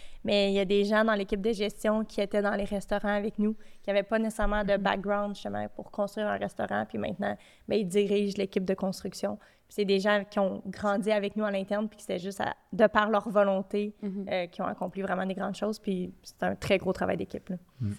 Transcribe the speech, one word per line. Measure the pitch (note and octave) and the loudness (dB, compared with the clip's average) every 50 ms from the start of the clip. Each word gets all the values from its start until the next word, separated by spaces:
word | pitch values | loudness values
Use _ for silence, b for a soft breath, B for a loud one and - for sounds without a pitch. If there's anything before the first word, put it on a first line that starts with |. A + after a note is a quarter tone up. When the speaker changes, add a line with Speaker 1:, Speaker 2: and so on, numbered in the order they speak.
| B B B B B | B B B B B
Speaker 1:
Mais | A3 G#3 G3+ G3 G3 | 2 4 4 4 4
il | G3 | 4
y | G3 | 2
a | G3 | 2
des | F3+ G3+ G3+ G3+ | 4 4 4 4
gens | G3+ A3 G#3+ A3 | 4 4 4 4
dans | A3 G#3+ | 4 2
l'équipe | G3+ G3 - A3 G3 | 0 0 -2 -2 -2
de | F#3+ A3+ | 0 0
gestion | A#3 F#3 G#3 G#3+ - - - G#3+ G#3+ A3 A3 | 0 0 -2 -4 -4 -2 0 0 2 0 0
qui | - - G#3+ | -2 -2 -2
étaient | G3+ G3+ - G#3 | -2 0 2 2
dans | G3+ G3+ G#3 | 2 2 0
les | G3+ G3+ | 0 -2
restaurants | - G#3 G3 - - G#3 G3+ G#3+ G3+ G#3 | -2 -2 -4 -2 -2 -2 0 0 0 0
avec | G#3 G3+ A3 - - | 0 -2 -2 0 0
nous, | G#3 G#3+ A3 - b b b b | 0 0 0 -2 b b b b
qui | b G3+ | b 0
avaient | G3 G3+ | 2 2
pas | G3 - A3+ A3 | 2 2 2 0
nécessairement | A3 A3 A3 - G#3 G3+ G#3 G#3 G#3 | 0 0 0 2 2 4 4 2 2
de | G3 | 2
Speaker 2:
Mhm. | G3+ G3 | 2 4
Speaker 1:
background, | G3 G3 G3+ G3 F#3+ G3+ G3+ G3+ G#3 G3+ G3+ | 4 2 2 2 2 0 0 0 0 -2 -4
justement, | - - G3+ G3+ G#3 G#3+ G#3 - | -6 -6 -6 -4 -4 -4 -4 -6
pour | - G#3 - | -10 -14 -8
construire | - - G3+ G3 - A3 G#3+ G#3 | -2 -2 -2 -2 -2 -2 -2 -2
un | G3+ G3 | -2 -2
restaurant. | G3+ G3 - - G3+ G3 G3+ G#3 G#3+ - | -2 -4 -4 -4 -4 -2 -2 -2 -2 -4
Puis | - G#3+ | -4 -4
maintenant, | G#3 - G3 G3 G3+ G3+ G#3 - b b b b b b | -4 -4 -4 -2 -2 -4 -4 -6 b b b b b b
ben, | G3+ G3 | 0 0
ils | G3 | 0
dirigent | F3 F3 G#3 G3+ G3+ G3+ G#3 G3+ G3+ F#3+ G3 | 2 2 2 2 4 2 2 2 0 -2 -2
l'équipe | G3 G3 - G3+ F#3 | -4 -2 -2 -2 0
de | F#3 F#3+ | 0 0
construction. | - G3 G3 F#3+ - - F#3+ - - - G3+ G#3 - b b b b b b | 0 0 -4 -4 -4 -6 -10 -8 -4 -4 -4 -4 -6 b b b b b b
Puis | - | -4
c'est | - G#3 | -2 2
des | F#3+ G3 G3 | 4 4 4
gens | F#3+ G#3 G#3 G3+ G3 - | 4 4 4 2 2 0
qui | - G#3 | 0 0
ont | G3 F#3 G3 G3 - | 0 0 0 -4 -8
grandi | G3 F#3 - G#3 G#3 G3+ G3+ F#3 A3 | -10 -8 -2 0 0 2 2 2 2
avec | G#3+ G#3 G3 G3+ - | 0 0 0 -2 -2
nous | G#3 G#3+ | -2 -2
à | G#3 | 0
l'interne, | G3+ G3 F#3+ - G3+ G#3 A3 G#3+ | -2 -2 -2 -2 -2 -2 -2 -4
puis | - - | -6 -10
que | |
c'était | - - F#3 F3+ | -8 -6 -6 -4
juste | E3+ G3 G3 - | -4 -6 -6 -4
à, | - - - _ _ - | -4 -4 -4 _ _ -4
de | G3 F3 A3 | 2 4 4
par | G#3 - G#3+ G#3 G#3+ | 4 6 4 2 4
leur | A3 G3+ - A#3 | 2 0 0 2
volonté, | F#3 G#3 G3+ G3+ F#3+ F#3+ F#3+ - - G#3 G#3 G#3+ - - | 4 4 4 4 4 0 -2 -2 -2 -2 -2 -4 -6 -8
Speaker 3:
Mhm. | G#3+ G3+ F#3+ G3+ F#3+ - | -8 -8 -6 -6 -6 -4
Speaker 1:
euh, | F#3 F#3 F3 | -2 -2 -2
qui | F3 - - | -4 -6 -6
ont | F#3 | -6
accompli | F#3+ G#3 - - F#3 - F#3+ | -4 -4 -4 -6 -6 -6 -4
vraiment | F#3+ G3 F3+ F#3 F#3+ | -4 -2 -2 -2 -2
des | F#3+ F#3 | -2 -2
grandes | F#3+ F#3+ G3+ F#3+ | -4 -4 -6 -4
choses. | - G#3 G#3+ G#3+ - | -2 -2 -2 -2 -2
Puis | - G#3 F#3+ F3+ F3+ F#3 - - | -2 -2 -2 -2 -2 -6 -8 -14
c'est | - - - - F3+ | -20 -14 -6 -2 -2
un | F#3 G3 | -2 -2
très | - - - A3+ A3+ | -2 0 2 2 2
gros | - F#3 F#3 | 2 0 -2
travail | - F3+ F#3 F#3 F3 | 0 0 0 0 -2
d'équipe, | F#3+ - - - - - | -2 -6 -8 -10 -8 -8
là. | F3+ F3 - _ _ - | -10 -10 -10 _ _ -4
Speaker 4:
Mm. | A#2 G2+ G2+ | -4 -4 -4